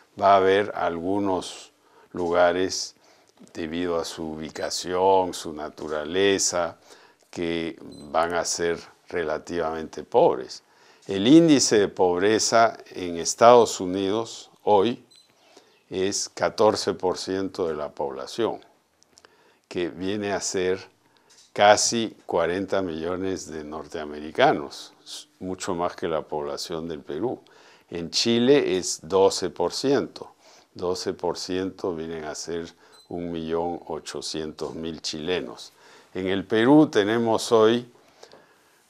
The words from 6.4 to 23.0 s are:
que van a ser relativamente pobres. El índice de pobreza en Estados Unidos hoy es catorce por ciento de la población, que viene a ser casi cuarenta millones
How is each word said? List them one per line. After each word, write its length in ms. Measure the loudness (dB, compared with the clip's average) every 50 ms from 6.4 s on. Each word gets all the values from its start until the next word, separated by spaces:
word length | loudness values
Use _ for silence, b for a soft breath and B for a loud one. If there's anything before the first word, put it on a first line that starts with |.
| 0 0 0 -2 -2 -4 -6 b b b b b b b b b b _
que 480 | -8 -6 -4 -4 -2 -4 -4 -6 -8 -12 -16 -18 -18 -18 -12 -4
van 240 | -2 0 0 0 0
a 100 | -2 -2
ser 340 | -2 -4 -2 -2 -2 -2 -4 -8 -14 -20 _ _ -8
relativamente 920 | -6 -6 -4 -4 -4 -6 -6 -6 -6 -4 -4 -4 -4 -6 -10 -10 -12 -14 -8
pobres. 580 | -4 -2 0 0 0 0 -4 -8 -12 -16 -18 b b b b b b b b b
El 200 | -6 -4 0 4
índice 520 | 6 8 8 8 8 6 4 4 4 4 4
de 80 | 2
pobreza 880 | 2 2 0 2 2 2 2 2 2 2 2 2 2 4 4 4 4 0 -4 -16 -16
en 260 | -12 -10 -8 -6 -6
Estados 640 | -4 -4 -6 2 6 8 10 10 10 8 6 2 -4
Unidos 720 | -4 -4 -2 -2 0 0 -2 -2 -4 -6 -10 -16 -18 -20 _ _ 2
hoy 380 | 4 4 4 4 2 0 -4 -10 _ _ _ _ _ b b b b b b b b b b b
es 420 | -8 -4 -2 -2 -2 -2 -4 -6 -8
catorce 640 | -4 -4 -2 -2 2 4 4 4 4 2 -2 -4 -4
por 200 | -2 -2 -4 -4 -4
ciento 480 | -4 -4 -4 -4 -4 -4 -4 -4 -4
de 80 | -4 -4
la 140 | -6 -8 -8
población, 720 | -8 -6 -8 -6 -8 -10 -12 -8 -4 -2 -2 -2 -4 -6 -12 _ _ _ _ _ _ _ _ _ b b b b b b b b b b b
que 220 | -10 -6 -6 -4 -4
viene 440 | -6 -6 -6 -6 -4 -4 -4 -4 -4
a 80 | -4
ser 380 | -4 -4 -4 -2 -2 -2 -2 -4 -6 -12 _ _ b b b b b b b b b b 2
casi 640 | 6 8 8 8 8 4 0 0 -2 -2 -4 -6 -10 _
cuarenta 560 | -4 -2 0 0 0 0 -2 -2 -2 -2 -2
millones 640 | -2 -4 -4 -6